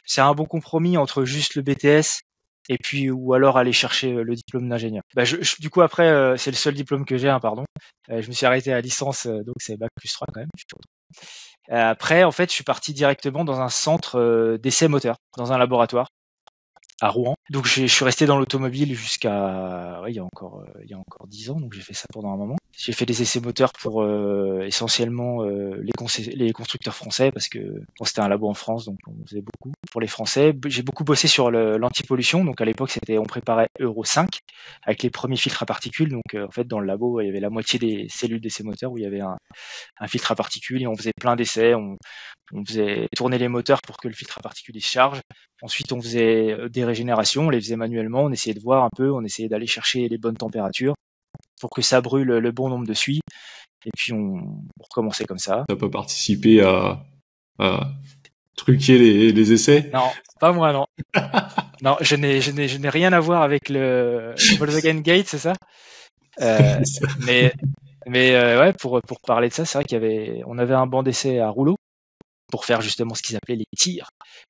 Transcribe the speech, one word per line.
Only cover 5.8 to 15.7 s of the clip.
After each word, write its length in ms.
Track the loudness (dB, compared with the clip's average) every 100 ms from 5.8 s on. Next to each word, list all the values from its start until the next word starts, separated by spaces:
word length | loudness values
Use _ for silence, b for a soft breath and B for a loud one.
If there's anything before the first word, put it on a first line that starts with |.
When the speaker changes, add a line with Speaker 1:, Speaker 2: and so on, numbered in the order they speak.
Speaker 1:
après, 260 | 4 6 4
euh, 300 | 6 4 2
c'est 140 | -2
le 40 | -2
seul 180 | -2
diplôme 300 | -2 -2 -4
que 140 | -2 0
j'ai, 100 | 0
hein, 140 | 0
pardon. 240 | 0 -4 -8 -14 B _ -10
Euh, 120 | -8
je 80 | -6
me 20 |
suis 140 | 0 2
arrêté 260 | 2 0
à 80 | -2
licence, 460 | -2 -4 -4 -6 -6
euh, 180 | -6
donc 120 | -8 -10
c'est 160 | -10 -8
bac 140 | -10
plus 200 | -10 -12
trois 140 | -10 -10
quand 60 | -12
même. 100 | -12 -14
Je 60 |
suis 60 | -20
content. 1040 | -20 -20 _ _ -20 -20 -20 -20 _ -6 0
Euh, 120 | 0
après, 320 | 0 2 4
en 80 | 4
fait, 180 | 4 -2
je 60 | -2
suis 80 |
parti 300 | -4 -4 -6
directement 500 | 0 0 2 -2 -4
dans 160 | -2 -2
un 100 | -4
centre, 480 | -2 0 -2 0 0
euh, 400 | 2 2 2 0
d'essai 300 | 0 2 2
moteur, 300 | 2 -2 -6 _ -8
dans 140 | -2
un 60 | 2
laboratoire 500 | 4